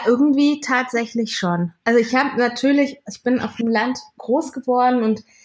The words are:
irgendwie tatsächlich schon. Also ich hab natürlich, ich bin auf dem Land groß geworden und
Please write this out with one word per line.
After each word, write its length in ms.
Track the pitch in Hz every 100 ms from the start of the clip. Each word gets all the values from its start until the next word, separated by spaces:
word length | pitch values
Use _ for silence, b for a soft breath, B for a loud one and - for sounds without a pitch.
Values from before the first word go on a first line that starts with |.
| 220
irgendwie 540 | 247 294 269 285 294
tatsächlich 760 | - 254 262 233 233 226 220 -
schon. 360 | 180 175 175 - -
Also 140 | 240
ich 140 | 233
hab 220 | 254 285 269
natürlich, 600 | 240 240 269 285 277 - -
ich 160 | -
bin 160 | 247 247
auf 160 | 214 -
dem 120 | 233
Land 320 | 220 240 254 - _
groß 340 | - 269 330
geworden 480 | 262 254 247 247 247
und 220 | 220 214 b b